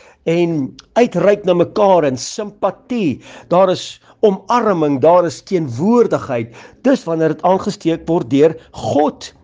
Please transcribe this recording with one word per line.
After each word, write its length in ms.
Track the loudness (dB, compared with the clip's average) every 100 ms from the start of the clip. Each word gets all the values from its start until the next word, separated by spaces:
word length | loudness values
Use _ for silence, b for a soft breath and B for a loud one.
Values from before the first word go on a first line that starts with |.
| b b -4
en 480 | 0 0 -2 -6 -10 _ 0
uitreik 480 | 0 2 0 0 0
na 80 |
mekaar 500 | 0 0 0 2 4
en 140 | 2 -4
simpatie. 1040 | -8 -10 -12 -6 -6 -6 _ -4 -2 -4 B B -2
Daar 220 | 2 2
is 320 | 0 -6 -18 b b 0
omarming, 760 | 0 -2 0 0 0 0 2
daar 240 | 4 4 2
is 160 | -6 -6
teenwoordigheid. 1080 | -4 -4 -4 0 2 2 0 -4 -6 -8 B B B
Dis 240 | 0 0 -2
wanneer 300 | -2 -2 0
dit 100 | 0
aangesteek 600 | 0 -2 -6 -4 -4 -2
word 200 | -2 0
deur 220 | 2 2 0 B
God. 560 | -10 -2 0 0 -4 -16 -20